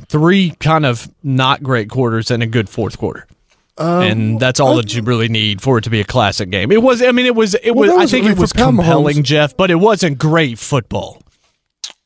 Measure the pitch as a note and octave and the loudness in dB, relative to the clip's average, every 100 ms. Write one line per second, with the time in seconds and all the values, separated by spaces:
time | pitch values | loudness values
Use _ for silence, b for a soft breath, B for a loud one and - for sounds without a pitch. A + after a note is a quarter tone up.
0 | - D3+ D#3+ G3 F#3 - D3+ D#3+ C#3+ A#2 | -4 0 2 4 0 -2 0 0 0 -2
1 | - _ C#3+ B2+ C3 C#3 C3 B2 G#2+ A#2+ | -8 _ -4 0 0 0 -2 -4 -2 -2
2 | A#2+ A2+ A2 A#2+ A2+ A#2 G#2 - G#2 - | -2 -2 -2 -2 -2 -2 -4 -4 -6 -6
3 | G2 - - _ _ _ _ - D#3+ F3 | -8 -8 -18 _ _ _ _ -6 -2 0
4 | A2+ G#2+ A2 A2 B2+ B2+ C3+ B2 G#2+ A#2+ | 0 0 -2 0 -2 0 2 2 -2 -4
5 | A2 A#2 A2+ A2+ G#2+ G2 C3 B2 A2 A2 | -2 -2 0 0 -2 -2 0 0 0 -4
6 | G2 B2+ G#2 - F#2 G2 G2+ G#3+ B3+ A#3+ | -2 0 -2 -2 -4 -4 0 2 2 2
7 | B3+ B3 B3 A3+ A3 G3+ A3 A#3+ E4 F4+ | 2 2 0 0 0 0 0 2 4 4
8 | C#4+ B3+ G#3+ F#3 E3+ - B3+ A#3 E3 D#3+ | 2 2 0 2 0 2 2 2 2 2
9 | D3 D3 C3 D3+ D3 - F#3 E3 G#3 G3+ | 2 0 0 0 0 0 0 2 2 2
10 | E3+ C3+ D3+ E3 D3+ A2+ - C#3 - G#2+ | -2 0 0 2 0 -4 -4 -4 -4 -8
11 | G2 F2+ _ _ _ _ _ _ - - | -10 -16 _ _ _ _ _ _ -20 -20